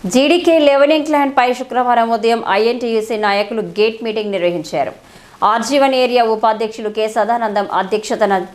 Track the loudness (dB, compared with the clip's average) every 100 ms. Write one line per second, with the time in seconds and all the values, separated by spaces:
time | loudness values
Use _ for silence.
0 | 0 0 2 2 4 4 4 4 4 2
1 | 2 0 2 2 0 -2 -4 -2 2 2
2 | 2 0 2 0 0 0 0 0 -2 -2
3 | -2 -2 0 0 -2 -4 -6 0 0 0
4 | -6 -4 -4 -2 -2 -2 -6 -4 -4 -6
5 | -20 -20 -20 -4 0 0 0 2 2 2
6 | 2 2 2 2 0 0 -4 -6 -8 -4
7 | -2 -2 -2 -2 -2 -2 -2 -4 -2 -4
8 | -4 -2 0 0 -4